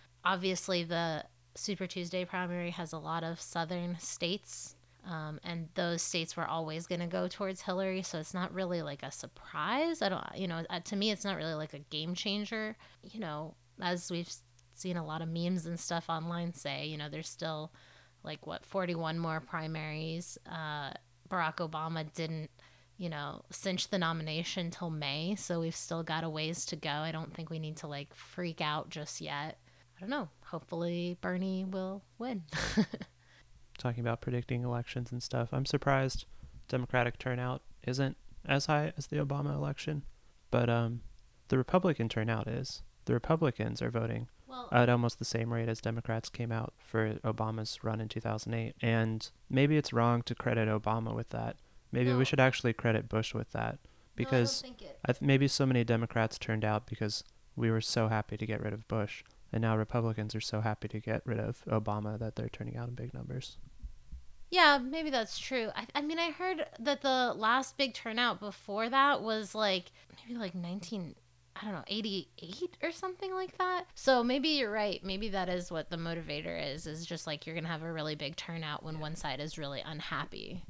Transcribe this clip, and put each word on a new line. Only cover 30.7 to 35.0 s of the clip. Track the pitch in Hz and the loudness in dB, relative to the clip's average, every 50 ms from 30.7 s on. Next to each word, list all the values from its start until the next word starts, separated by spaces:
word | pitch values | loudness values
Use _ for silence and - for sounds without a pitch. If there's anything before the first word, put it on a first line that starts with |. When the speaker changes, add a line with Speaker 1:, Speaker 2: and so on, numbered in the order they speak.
| 175 165 170 175 175 175 175 175 175 - | -4 -2 -2 0 0 0 -2 -2 -4 -4
Speaker 1:
Bernie | - 180 180 180 190 190 185 185 190 | -2 -2 -2 0 0 0 -2 -2 -2
will | 185 190 190 185 190 196 196 - - _ - | -2 -4 -4 -4 -4 -6 -8 -12 -14 _ -8
win. | 233 262 233 185 160 - | -6 -4 -4 -6 -6 -4
<laughs> | - - - - - 214 - - - - - - - _ - - - - - - - - - - - - | -4 -2 -2 2 2 2 2 2 0 -8 -12 -14 -18 _ -20 -20 -20 -20 -20 -20 -20 -20 -20 -20 -10 -4
Speaker 2:
Talking | - 123 117 120 | -2 -2 -2 0
about | 117 117 117 - | 0 0 0 0
predicting | - 127 123 120 123 - 123 120 | -2 -2 -2 0 0 0 -2 0
elections | 123 123 120 120 120 - - 127 | 0 0 0 -2 -2 -4 -4 -6